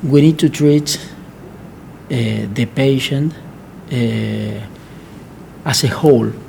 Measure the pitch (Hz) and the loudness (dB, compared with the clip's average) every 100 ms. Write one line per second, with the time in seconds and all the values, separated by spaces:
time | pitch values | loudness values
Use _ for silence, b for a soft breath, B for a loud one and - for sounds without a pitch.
0 | 151 143 151 156 156 - 147 147 147 - | 4 6 6 4 0 2 4 4 0 -8
1 | - - - - - - - - - - | -10 -18 -20 -20 -20 -18 -20 -20 -20 -20
2 | - 131 113 107 104 104 117 - 135 135 | -6 -2 -2 -2 -4 -4 -4 0 2 2
3 | - 139 151 - - - - - - 123 | 0 -2 -2 -4 -18 -20 -20 -20 -6 -2
4 | 117 113 110 107 107 104 104 B B B | 0 0 -4 -4 -6 -8 -12 B B B
5 | B B B B - - - 123 131 - | B B B B -20 -10 -4 0 0 2
6 | 156 123 110 - | 6 6 4 -6